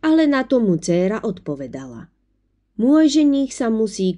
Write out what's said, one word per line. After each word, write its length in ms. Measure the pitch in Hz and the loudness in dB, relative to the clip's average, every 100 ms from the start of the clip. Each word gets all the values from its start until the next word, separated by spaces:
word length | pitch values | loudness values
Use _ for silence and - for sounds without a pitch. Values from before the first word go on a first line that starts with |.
Ale 240 | 320 320 311 | 2 2 4
na 160 | 277 | 0
to 160 | 254 254 | 0 0
mu 160 | 214 165 | 2 0
dcéra 480 | 175 175 185 214 | 0 0 0 -2
odpovedala: 880 | 226 185 - 143 131 131 135 117 - _ _ _ _ _ _ - | -6 -8 -10 -10 -10 -14 -14 -16 -20 _ _ _ _ _ _ -2
„Môj 480 | 233 302 311 285 | 2 4 4 4
ženích 320 | 294 277 269 - | 2 2 -2 -4
sa 160 | 247 | -4
musí 400 | 220 220 202 190 | -2 -2 -2 -4